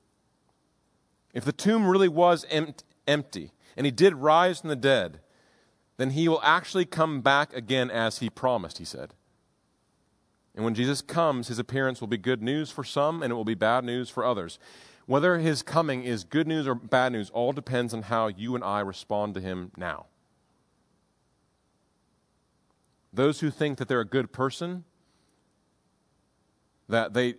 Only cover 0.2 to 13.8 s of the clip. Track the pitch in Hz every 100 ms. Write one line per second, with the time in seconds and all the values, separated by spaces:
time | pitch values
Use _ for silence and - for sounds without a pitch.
0.2 | _ _ _ _ _ _ _ _ _ _
1.2 | _ 123 143 - 202 226 190 190 185 156
2.2 | 175 170 - 156 156 - _ _ - 147
3.2 | 143 92 71 _ _ - 139 117 190 147
4.2 | 151 160 185 175 160 131 139 123 87 76
5.2 | _ _ _ _ _ _ _ - 131 143
6.2 | 165 160 143 175 - 190 170 160 160 139
7.2 | 127 139 151 127 110 131 123 113 113 -
8.2 | 117 - 127 117 85 - 80 65 76 _
9.2 | _ _ _ _ _ _ _ _ _ _
10.2 | _ _ _ 98 113 110 127 139 - 170
11.2 | 165 127 117 117 113 135 131 123 107 110
12.2 | 123 123 117 147 151 - 127 143 147 165
13.2 | 131 120 110 98 110 123